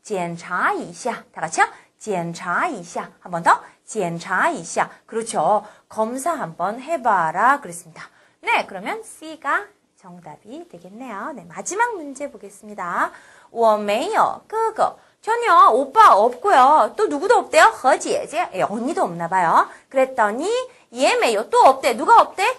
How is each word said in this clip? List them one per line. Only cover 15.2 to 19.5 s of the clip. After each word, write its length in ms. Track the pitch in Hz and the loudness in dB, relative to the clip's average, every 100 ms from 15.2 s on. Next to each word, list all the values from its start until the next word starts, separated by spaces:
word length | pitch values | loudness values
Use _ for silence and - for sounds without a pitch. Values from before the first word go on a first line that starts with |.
전혀 460 | - 466 466 339 370 | -6 -2 2 6 6
오빠 460 | 233 269 440 403 202 | 4 2 6 6 8
없고요. 800 | 226 247 403 311 254 302 214 - | 4 0 4 6 6 6 2 0
또 100 | 415 | -2
누구도 300 | 285 392 440 | -2 2 2
없대요. 300 | 277 302 392 | 4 6 6
和姐姐. 840 | 427 254 311 302 - - 311 359 | 4 0 0 0 -4 -4 -6 -6
예, 80 | 185 | -4
언니도 420 | 151 220 247 349 | -4 -2 -6 -4
없나 240 | 240 170 170 | -4 -4 -2
봐요. 400 | 185 170 | 0 4